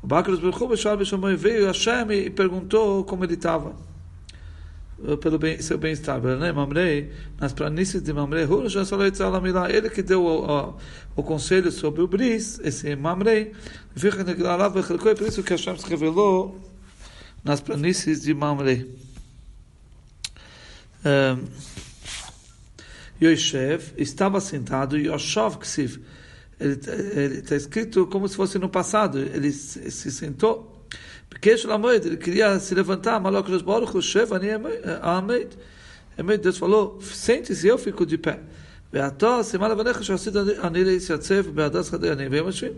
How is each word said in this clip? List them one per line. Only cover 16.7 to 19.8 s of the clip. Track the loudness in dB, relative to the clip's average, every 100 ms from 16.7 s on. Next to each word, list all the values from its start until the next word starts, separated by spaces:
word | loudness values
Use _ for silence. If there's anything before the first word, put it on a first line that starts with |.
| -20 -20 -20 -20 -20 -20 -6
nas | 0 0
planícies | 0 0 2 2 0 0
de | 0
Mamrei. | 0 0 2 2 2 -2 -16 -18 -18 -18 -20 -20 -20 -20 -20